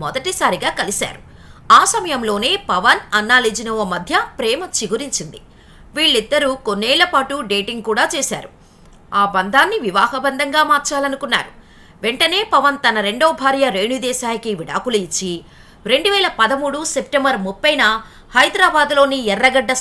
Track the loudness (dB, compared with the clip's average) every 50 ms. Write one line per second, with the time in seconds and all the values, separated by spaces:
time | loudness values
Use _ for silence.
0 | -6 -6 -6 -6 -6 -4 -4 -2 0 0 0 0 -2 -4 -4 -4 -4 -4 -4 -4
1 | -4 -6 -8 -12 -18 -20 -20 -20 -20 -20 -20 -6 2 6 6 6 6 6 2 0
2 | -2 -2 -2 -2 0 -2 -2 0 0 0 -2 -2 -2 -2 -2 2 4 4 2 2
3 | 0 -2 -2 0 2 4 2 4 4 2 -2 -2 -4 -4 -4 -4 -2 -2 -4 -6
4 | -4 -2 -2 -2 -2 -2 -6 -4 -2 -2 -2 -2 -4 -6 -6 -4 -4 -4 -4 -4
5 | -6 -6 -8 -8 -8 -10 -16 -20 -20 -20 -20 -20 -20 -20 -20 -20 -20 -10 -2 0
6 | 2 2 2 2 0 0 0 0 2 0 -2 -4 -4 -4 -4 -2 0 0 2 2
7 | 2 2 2 0 0 -2 -4 -6 -4 -4 -2 -2 -2 -4 -6 -8 -4 -2 0 0
8 | 0 0 0 -2 -4 -4 -4 -6 -10 -12 -20 -20 -20 -20 -20 -20 -20 -20 -20 -20
9 | -12 -6 -2 0 0 0 0 -2 -2 0 2 2 4 4 2 -2 -2 -2 0 2
10 | 0 0 0 -2 -2 -2 -2 -2 -2 0 2 2 2 4 2 0 0 -2 -2 -2
11 | -2 -2 -4 -4 -4 -2 -2 -2 -2 -4 -12 -20 -20 -20 -20 -20 -20 -20 -12 -6
12 | -4 -4 -2 0 0 0 0 0 -2 2 2 2 4 2 0 2 0 0 0 0
13 | 0 -2 0 2 2 2 2 2 0 0 2 2 2 2 2 0 0 -2 -2 -2
14 | -4 -4 -4 -4 -4 -4 -4 -4 -4 -6 -6 -6 -6 -6 -6 -6 -4 -2 -2 -2
15 | -2 -2 -6 -6 -4 -4 -6 -8 -10 -14 -20 -20 -20 -20 -20 -12 -4 0 0 0
16 | 2 2 2 2 0 0 0 0 0 2 0 0 -2 -2 -4 -4 -4 -4 -4 -6
17 | -4 -2 0 0 2 0 0 -2 -4 -6 -6 -2 0 0 2 2 2 2 2 0
18 | -4 -10 -20 -20 -10 -2 2 2 2 4 4 4 2 4 4 4 2 2 4 4
19 | 4 4 2 0 0 0 0 2 2 2 2 2 0 0 -2 -2